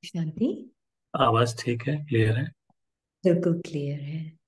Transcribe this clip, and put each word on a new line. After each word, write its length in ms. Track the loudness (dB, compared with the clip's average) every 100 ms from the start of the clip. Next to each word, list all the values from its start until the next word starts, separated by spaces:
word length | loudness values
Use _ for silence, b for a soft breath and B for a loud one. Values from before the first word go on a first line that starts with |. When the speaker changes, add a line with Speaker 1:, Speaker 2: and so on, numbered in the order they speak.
| -10
Speaker 1:
शांति। 640 | -6 -6 -2 -2 -2 -12 _ _ _ _
Speaker 2:
आवाज 500 | 0 4 4 2 0
ठीक 200 | -4 -2 -2
है, 80 | -4 0
clear 320 | 2 4 2
है? 80 | -2 _ _ _ _ _ _ _
Speaker 1:
बिल्कुल 380 | 2 4 4 0
clear 380 | -2 -6 -4 -6
है। 380 | -6 -8 -10 -14